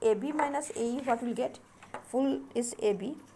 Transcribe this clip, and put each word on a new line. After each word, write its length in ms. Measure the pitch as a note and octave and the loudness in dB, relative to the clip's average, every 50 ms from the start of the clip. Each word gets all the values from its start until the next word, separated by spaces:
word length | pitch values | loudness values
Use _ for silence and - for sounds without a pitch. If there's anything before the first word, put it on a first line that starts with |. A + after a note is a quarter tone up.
A 120 | - A3+ G#3+ | 4 4 4
B 180 | G3 B3+ D4 | 4 2 0
minus 380 | D4 D#4 D4 C#4+ C#4+ C#4+ D4 - | 0 2 0 2 0 -2 -4 -4
A 120 | - - | -4 -2
E, 180 | A#3 A#3 A#3+ C#4+ C4+ | -2 -2 -2 -2 0
what 180 | C4+ A#3 A#3 | 0 0 0
will 120 | B3 A#3+ A3 | 0 -2 -2
get? 260 | A#3+ B3+ - - - - - - - - - - - - - | -2 -2 -4 -4 -10 -18 -20 -20 -20 -16 -14 -14 -14 -8 -2
Full 320 | - B3+ C#4 C4+ C#4 C4+ - - - | 0 2 2 2 2 0 -4 -4 -2
is 200 | A#3 A#3+ A#3 - - | -2 -2 -2 -2 0
A 120 | - G#3 | 2 2
B. 240 | G3 F3+ F#3+ B3+ D#4 - - - - | 2 2 -2 -6 -8 -8 -12 -18 -20